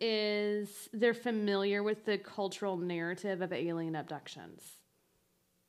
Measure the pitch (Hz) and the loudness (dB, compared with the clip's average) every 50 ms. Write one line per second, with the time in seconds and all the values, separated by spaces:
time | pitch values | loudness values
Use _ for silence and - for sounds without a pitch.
0 | 226 226 220 214 214 208 208 208 208 208 208 208 208 196 - - - - - 214 | 0 2 2 2 2 2 2 2 2 2 0 0 -2 -4 -8 -12 -14 -8 -2 2
1 | 233 240 226 233 - 247 226 220 208 208 202 196 196 202 202 202 202 214 214 214 | 4 4 4 4 0 0 2 2 4 4 4 4 4 4 4 4 2 2 0 0
2 | - 214 208 196 202 - - - 196 190 185 - 208 196 185 175 175 180 175 170 | 0 0 0 0 0 -4 -4 -2 -2 -2 -2 -2 -2 -2 0 0 0 0 0 0
3 | 165 170 180 175 - 202 190 175 185 170 180 123 156 170 165 165 165 165 160 156 | 0 -2 -2 -2 -2 -2 -2 0 -2 -2 -2 0 0 0 0 0 -2 -2 -2 -4
4 | 143 - 156 139 - - - - 85 80 - - - - - - _ _ _ _ | -4 -6 -8 -10 -10 -12 -14 -14 -14 -16 -18 -18 -20 -20 -20 -20 _ _ _ _
5 | _ _ _ _ _ _ _ _ _ _ _ _ _ | _ _ _ _ _ _ _ _ _ _ _ _ _